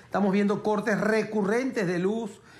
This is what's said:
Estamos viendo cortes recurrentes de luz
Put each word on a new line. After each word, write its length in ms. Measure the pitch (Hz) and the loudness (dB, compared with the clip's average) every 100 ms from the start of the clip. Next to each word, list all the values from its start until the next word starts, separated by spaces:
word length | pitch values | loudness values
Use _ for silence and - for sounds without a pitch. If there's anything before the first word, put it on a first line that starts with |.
Estamos 280 | - 190 202 | -6 -2 2
viendo 300 | 202 208 202 | 2 2 2
cortes 360 | 214 208 226 196 | 0 0 0 0
recurrentes 880 | 208 220 214 214 190 233 269 240 180 | 2 0 0 -2 0 0 -2 -2 -2
de 120 | 175 | 0
luz 420 | 185 226 214 - - - | 0 -2 -6 -12 -20 -20